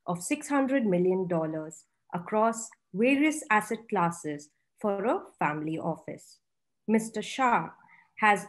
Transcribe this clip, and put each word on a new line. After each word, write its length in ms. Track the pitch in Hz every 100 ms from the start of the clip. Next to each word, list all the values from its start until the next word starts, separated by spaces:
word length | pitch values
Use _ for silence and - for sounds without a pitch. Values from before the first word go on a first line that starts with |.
of 160 | - 175
six 280 | - 294 -
hundred 360 | 285 262 269
million 440 | 214 175 185 185 175
dollars 560 | 170 160 156 156 - - _ _
across 560 | 180 170 214 226 233 - - _
various 520 | 180 247 277 302 302 -
asset 280 | 214 202 226 -
classes 600 | 202 170 170 151 147 - _ _ _
for 240 | 214 196
a 160 | 220 381 - -
family 400 | 151 151 156 160
office. 600 | 170 151 - - - _ _ _ _ _ -
Mister 340 | 220 226 214
Shah 460 | - - 254 202 165 - _ - _ -
has 300 | 214 196